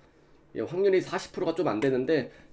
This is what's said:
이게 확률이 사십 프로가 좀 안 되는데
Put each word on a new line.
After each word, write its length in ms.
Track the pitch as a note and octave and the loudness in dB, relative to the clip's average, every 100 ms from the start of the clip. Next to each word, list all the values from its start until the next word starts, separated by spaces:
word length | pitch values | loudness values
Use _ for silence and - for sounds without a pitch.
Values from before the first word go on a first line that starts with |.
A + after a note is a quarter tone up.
| - _ _ - _ | -20 _ _ -20 _
이게 80 | - | -8
확률이 400 | A2+ F3 G3 F#3+ | -6 0 2 2
사십 320 | C#3+ F#3+ - | 0 -6 -8
프로가 200 | - E3+ | -4 -2
좀 140 | D#3+ D3 | 0 0
안 140 | G#2 | 2
되는데 500 | C3+ B2+ C3 D#3 A#2+ - - | 2 2 2 0 0 -10 -20